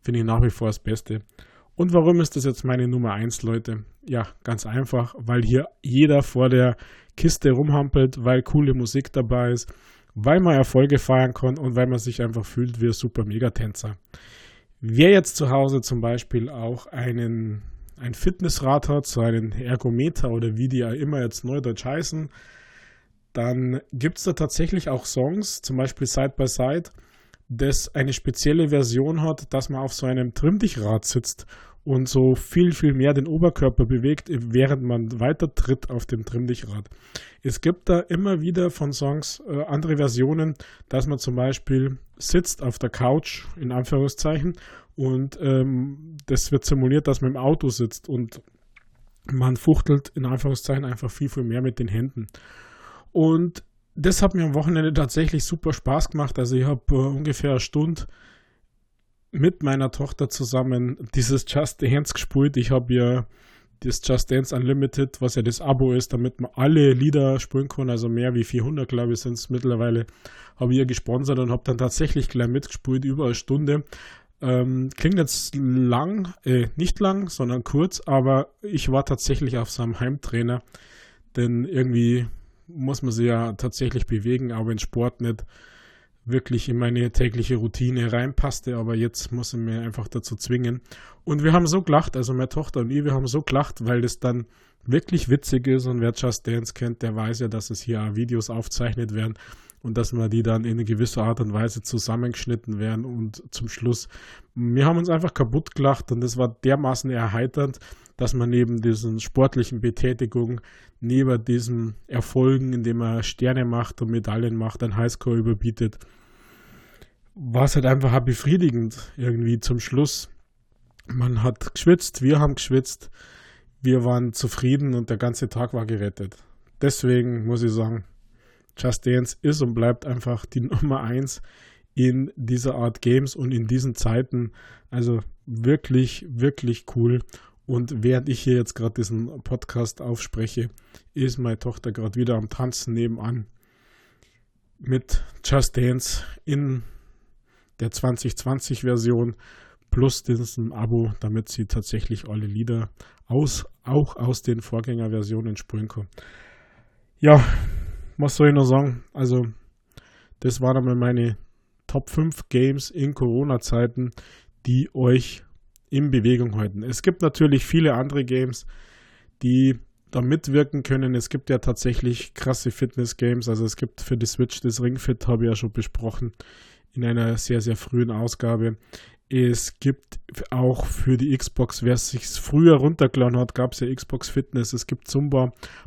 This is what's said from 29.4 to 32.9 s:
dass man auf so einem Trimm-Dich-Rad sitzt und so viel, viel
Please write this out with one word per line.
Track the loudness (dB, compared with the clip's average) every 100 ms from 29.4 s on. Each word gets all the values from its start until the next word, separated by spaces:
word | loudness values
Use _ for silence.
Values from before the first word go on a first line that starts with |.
| -4
dass | -4 -4
man | -4
auf | -6
so | -4 -2
einem | 0 -2
Trimm-Dich-Rad | 0 2 4 2 0 0 0 0
sitzt | -2 -2 -10 -14 -20 -20 -14
und | -2 0 2
so | 4 6 4
viel, | 2 4 4
viel | 4 2